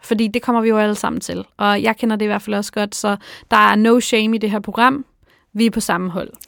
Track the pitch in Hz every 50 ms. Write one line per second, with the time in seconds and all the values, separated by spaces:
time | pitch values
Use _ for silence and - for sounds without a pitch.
0 | - - 233 208 226 214 208 240 - - 240 233 220 226 220 214 214 208 208 202
1 | - - - 180 - - 175 180 190 - _ - 208 202 202 202 - 220 - -
2 | - 226 220 208 214 208 208 208 - 214 208 202 208 - - 214 208 208 - -
3 | - 208 202 202 - - - - - - 233 214 208 208 202 208 220 226 233 247
4 | 226 - 240 220 214 220 226 220 220 208 208 214 202 214 190 226 240 262 269 285
5 | 262 - _ _ _ _ _ _ _ _ - 208 233 226 - 226 - - 196 180
6 | 185 185 170 185 - - - - -